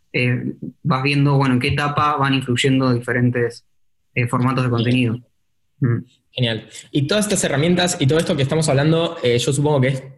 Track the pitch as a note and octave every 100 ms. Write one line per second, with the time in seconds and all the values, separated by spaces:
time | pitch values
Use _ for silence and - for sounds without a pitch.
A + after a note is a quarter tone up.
0 | _ D3 B2 B2 B2+ - - - C3+ C3
1 | C#3+ C#3+ C#3+ C#3 C3+ B2 C#3+ C#3+ D3 D3+
2 | D3 C#3+ C#3 C3+ B2+ B2 C#3 C3 C3 A#2+
3 | A#2+ A#2+ B2 B2 A#2 - _ _ _ _
4 | _ B2+ A#2+ B2+ B2+ C3 B2+ A#2 A#2 B2+
5 | A#2 A#2+ - _ _ _ _ _ B2 A#2
6 | - _ _ - A#2 G#2+ - - - D3+
7 | C3+ G#3 G#3 G3 E3 C#3 E3+ F3 F3+ -
8 | C3+ D#3+ E3+ D3+ C3+ D#3+ D#3 C3+ D#3 E3
9 | E3 - B2 A#2+ D3+ C#3 D3 C#3+ B2+ C3+
10 | -